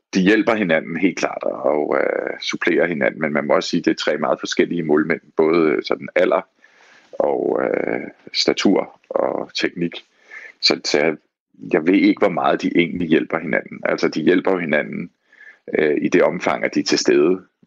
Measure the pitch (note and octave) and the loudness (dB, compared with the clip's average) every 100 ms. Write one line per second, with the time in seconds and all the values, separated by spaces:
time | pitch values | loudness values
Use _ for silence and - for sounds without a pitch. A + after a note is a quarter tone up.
0 | - G2 F#2 A2 G2+ A2 F#2 D#2+ - E2 | -4 2 4 4 2 0 2 0 -2 -2
1 | F#2 - - - - G1+ B1+ D2+ D2 C#2 | -2 0 -4 -4 -6 -2 0 0 0 0
2 | - - - - - - - D#2 E2 D#2 | 0 -2 -4 -8 -8 -4 0 2 2 0
3 | A#1 - D2+ C#2+ C#2+ F#2 - E2+ D#2+ D#2 | -2 -2 -2 -2 2 0 0 -2 0 0
4 | - D2+ C2+ - - - F2 E2+ D#2 D2+ | -2 -2 0 -2 -4 -2 0 0 0 2
5 | D#2 E2 _ - D#2+ E2+ D#2 A1+ - - | 2 -2 _ 0 2 4 2 0 -2 -6
6 | C2+ - F#2 F#2 - _ _ _ _ - | -2 0 2 0 -2 _ _ _ _ -20
7 | _ - D2 C2 C2 - A#1+ - - A#1+ | _ -4 -2 0 0 0 0 -2 -2 -4
8 | D#2 - - - - - G#2 - - - | -8 -16 -10 -4 -2 2 2 2 -2 -10
9 | - - B1+ - - - - - E2+ - | -8 -2 -2 -4 -6 -4 -4 -4 -6 -8
10 | _ _ _ - - - - C#2+ - D2 | _ _ _ -20 -20 -4 -2 -2 0 2
11 | D#2 D#2 _ _ _ - - E2 D#2 F#2+ | 2 -2 _ _ _ -14 -2 0 4 4
12 | F#2 - G#2 D#2 C#2 E2+ F#2 - E2+ F2+ | 4 4 2 2 0 0 0 0 0 0
13 | E2 D#2+ - E2 E2 A1 - - - E2+ | 2 2 0 -4 -2 -4 -4 -6 -4 0
14 | E2 D#2+ D#2 F2+ F#2 F#2 E2 D2+ - E2+ | -2 0 2 2 2 -2 0 -2 -2 -8
15 | F2 _ _ _ - - - - D2+ D2 | -10 _ _ _ -20 -20 -4 0 0 0
16 | G2+ F2+ D2+ F2 - B1+ A#1+ - - D2 | 2 2 2 0 -2 -2 -2 -2 0 0
17 | - C2 D#2+ F#2 - _ | 2 4 4 2 -4 _